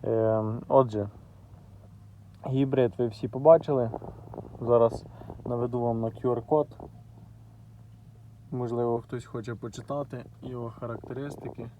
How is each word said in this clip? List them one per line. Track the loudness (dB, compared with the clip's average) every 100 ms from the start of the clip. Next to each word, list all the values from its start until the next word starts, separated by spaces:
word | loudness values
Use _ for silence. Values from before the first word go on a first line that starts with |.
Е, | 0 2 2 2 0 -4 4
отже, | 4 6 0 -4 -10 -20 -20 -20 -20 -20 -20 -20 -20 -20 -20 -20 -10 -2
гібрид | 0 2 4 2 2
ви | -2
всі | -2 -6
побачили. | 4 8 8 6 0 0 -4 -10 -14 -14 -14 -14 -6
Зараз | 4 6 6 4 -12 -16 -14 -12
наведу | -4 -2 -2 0
вам | 0 0
на | -2
Q | -2
R-код. | 0 0 2 2 2 -6 -18 -18 -20 -20 -20 -20 -20 -20 -20 -20 -20 -20 -20 -20 -20 -20 -8
Можливо, | -4 -2 0 0 0
хтось | -4 -10
хоче | -8 -8 -8
почитати | -8 -10 -12 -8 -6 -6 -10 -12 -14
його | -10 -8 -10
характеристики. | -8 -10 -10 -10 -10 -10 -10 -12 -12 -14